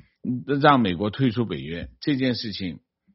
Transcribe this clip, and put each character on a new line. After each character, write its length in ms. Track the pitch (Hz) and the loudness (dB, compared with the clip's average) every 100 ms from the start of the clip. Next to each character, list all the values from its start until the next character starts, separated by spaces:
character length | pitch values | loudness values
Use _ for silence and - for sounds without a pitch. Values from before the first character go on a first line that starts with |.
| - _ - 123 - 143 | -18 _ -6 -6 -2 2
让 180 | 147 135 | 6 6
美 160 | 107 85 | 4 0
国 160 | 104 | -2
退 180 | - 135 | 0 0
出 160 | 107 110 | 0 -2
北 140 | 78 | -4
约， 320 | 69 85 78 - | -6 -10 -10 -6
这 160 | - 139 | -2 0
件 180 | 131 | 0
事 200 | 113 113 | -2 -6
情 260 | 95 95 73 _ _ _ | -8 -8 -10 _ _ _